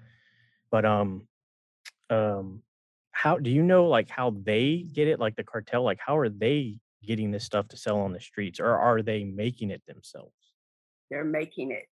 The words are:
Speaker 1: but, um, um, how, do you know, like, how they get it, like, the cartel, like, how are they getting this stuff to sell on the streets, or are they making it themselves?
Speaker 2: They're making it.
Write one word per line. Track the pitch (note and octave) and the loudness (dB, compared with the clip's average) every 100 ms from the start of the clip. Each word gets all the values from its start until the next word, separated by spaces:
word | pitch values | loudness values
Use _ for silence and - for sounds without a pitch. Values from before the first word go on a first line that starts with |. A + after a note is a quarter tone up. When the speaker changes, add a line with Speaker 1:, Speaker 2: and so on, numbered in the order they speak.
| - _ _ _ _ _ - | -20 _ _ _ _ _ -2
Speaker 1:
but, | A2 | 2
um, | G#2+ G#2 G2+ F#2+ - _ _ _ _ _ - _ - | 4 2 0 -4 -14 _ _ _ _ _ -20 _ -2
um, | A2 G#2+ G2 F#2+ G2 _ _ _ _ _ | 0 0 -2 -8 -12 _ _ _ _ _
how, | - D3+ E3+ | -2 0 2
do | B2 | 2
you | C#3 | 4
know, | F3 F#3 F3 | 6 6 6
like, | A#2 F#2+ | 4 2
how | - B2 G#2 | -2 -4 -2
they | G2 G#2+ C3+ F3 E3+ | 0 2 2 -2 -4
get | C#3+ D3+ | 0 0
it, | C3 | 2
like, | A2 A2 | -2 -4
the | |
cartel, | A2 A2+ - A#2+ | -8 -8 -2 0
like, | B2 G2 | 0 -2
how | - D3+ | 0 0
are | A#2 | 0
they | G2+ A2 D3 A#2+ G#2+ _ _ | 0 0 0 -2 -10 _ _
getting | G#2 A2 G#2+ | -6 -2 -2
this | G2+ | -4
stuff | - G#2 G#2 | -2 -2 -4
to | - | -6
sell | A2 G#2 | -2 -2
on | G2 | -2
the | F2 | -6
streets, | - - G2 - | -10 -8 -8 -2
or | A2 A2+ | 0 4
are | A#2+ A2+ | 4 2
they | A2 G#2+ | 0 -4
making | G2 F#2+ A#2 A#2+ G#2 | -4 -4 -4 -4 -6
it | E2 - | -8 -12
themselves? | - - D2 - _ _ _ _ _ _ _ - | -20 -20 -20 -20 _ _ _ _ _ _ _ -10
Speaker 2:
They're | C#3+ | -6
making | D#3 D#3 D#3+ - C3 | -2 -4 -4 -8 -8
it. | - - | -8 -12